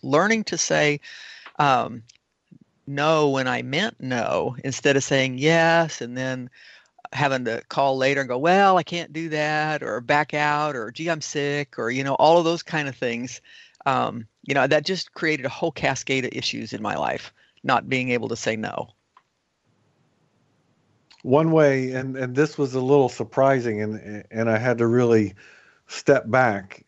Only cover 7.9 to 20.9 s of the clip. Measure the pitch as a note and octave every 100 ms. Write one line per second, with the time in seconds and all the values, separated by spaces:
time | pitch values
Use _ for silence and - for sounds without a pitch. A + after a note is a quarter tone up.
7.9 | C3+ C3 C#3 C3 B2 D#3+ F#3+ G3 F#3 D#3
8.9 | F3 E3 D3+ E3 D3+ D3+ D3+ D#3 D3+ B2
9.9 | G#2+ A#2+ D3 D3+ D3+ D3 D3 D3+ C3 G#2+
10.9 | - E3 D#3+ - D3+ C#3+ C#3+ C#3+ - A2+
11.9 | B2+ C#3 C3+ D3+ E3+ E3 E3+ - D#3+ C#3+
12.9 | B2+ B2 A#2 B2+ - _ - - _ C#3
13.9 | C3 A#2+ G#2+ A2+ _ - C#3 C3+ D3+ D3
14.9 | F#3 - - E3 D3+ B2+ - E3+ - C#3
15.9 | C3 - C3+ B2 - - A#2 A2+ A2+ G#2
16.9 | F2 A#1+ - - _ _ _ C3+ B2 -
17.9 | C3 B2+ A#2+ A2+ A2+ - A2 G#2 - -
18.9 | _ _ _ _ _ _ _ _ _ _
19.9 | _ _ _ _ _ _ _ _ _ _